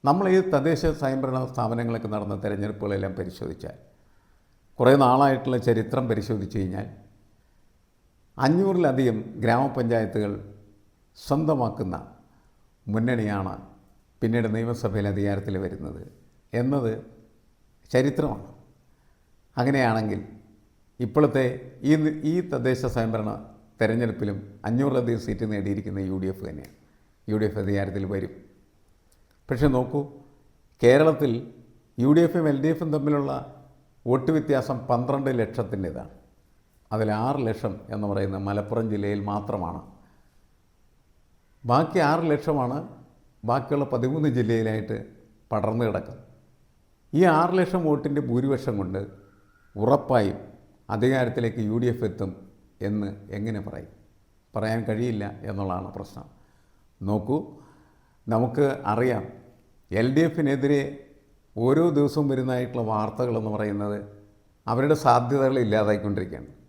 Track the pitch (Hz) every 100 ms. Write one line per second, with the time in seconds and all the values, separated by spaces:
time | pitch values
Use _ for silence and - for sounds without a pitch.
0 | 139 170 196 185 190 151 143 170 165 151
1 | 135 135 135 131 127 - 113 117 117 117
2 | 110 107 101 98 101 101 104 101 104 98
3 | 98 92 92 92 - - - - - _
4 | _ _ _ _ _ _ _ - 123 143
5 | 131 127 139 131 - 127 120 113 110 127
6 | 127 107 101 107 95 110 95 95 - 101
7 | - _ _ _ _ _ _ _ _ _
8 | _ _ _ - 131 170 196 180 160 131
9 | 127 107 - - 107 117 135 131 117 117
10 | 107 - 104 101 - - - _ _ _
11 | _ - - 139 156 147 117 - 98 85
12 | - - _ _ _ _ _ _ - 107
13 | 113 123 107 101 95 95 - - _ _
14 | _ _ 113 117 110 110 113 117 107 101
15 | 101 98 101 98 101 98 92 85 76 78
16 | - - _ _ _ 117 123 143 117 110
17 | - - _ _ _ _ _ _ _ 123
18 | 135 143 165 104 - - - _ _ _
19 | _ _ _ _ _ - 123 139 123 110
20 | 110 98 - - - _ _ _ _ _
21 | 120 151 147 143 127 123 - - 131 156
22 | 156 151 151 175 180 143 123 127 127 117
23 | 113 117 107 104 - - _ _ 110 117
24 | 117 - 104 98 - - 104 117 139 127
25 | 120 117 117 107 110 104 98 101 101 98
26 | 95 95 95 95 - 76 65 - _ _
27 | _ _ - 107 107 107 98 101 98 95
28 | 95 98 - - - _ _ _ _ _
29 | _ _ _ _ - 127 147 127 123 143
30 | 143 - - _ _ _ _ _ 120 135
31 | 160 151 147 117 - - - - _ -
32 | 127 151 170 175 156 135 151 160 165 151
33 | 139 147 139 135 - - - _ _ _
34 | 117 123 127 160 151 139 131 127 - 123
35 | 123 139 135 123 107 - 101 98 92 64
36 | 57 - _ _ _ _ _ _ _ 107
37 | 110 107 120 139 117 110 117 98 - 107
38 | 104 98 98 95 98 101 104 113 113 107
39 | 101 104 101 104 101 104 85 - - -
40 | _ _ _ _ _ _ _ _ _ _
41 | _ _ _ _ _ _ 117 123 160 185
42 | 147 156 165 147 160 147 123 139 175 -
43 | - _ _ _ 107 127 135 143 139 127
44 | 127 156 151 123 110 113 110 110 - 110
45 | 110 - - _ _ 107 110 113 117 95
46 | - - - - _ _ _ _ _ _
47 | _ 151 185 156 175 185 175 180 160 147
48 | 147 143 131 117 135 135 135 104 92 95
49 | - - - _ _ _ _ 101 110 139
50 | - 127 101 - - - - _ - 110
51 | 123 135 120 123 117 117 107 113 123 120
52 | 110 - 95 92 - _ _ _ 98 107
53 | 101 - - 104 107 107 95 - - -
54 | _ _ _ _ _ 107 107 113 110 110
55 | 120 110 101 104 - 98 98 90 95 95
56 | 98 - - _ _ _ _ _ _ _
57 | 95 104 104 143 - - - - _ _
58 | _ _ - 113 120 127 143 131 139 107
59 | 127 120 - - - _ _ _ _ 95
60 | 120 139 165 165 147 135 139 143 139 143
61 | - - _ _ _ - 120 143 170 147
62 | 143 151 139 131 127 127 123 127 110 107
63 | 107 110 123 113 107 107 107 101 104 101
64 | 101 - - _ _ _ - 117 143 147
65 | 147 120 123 139 135 131 113 107 104 104
66 | 104 98 92 64 - -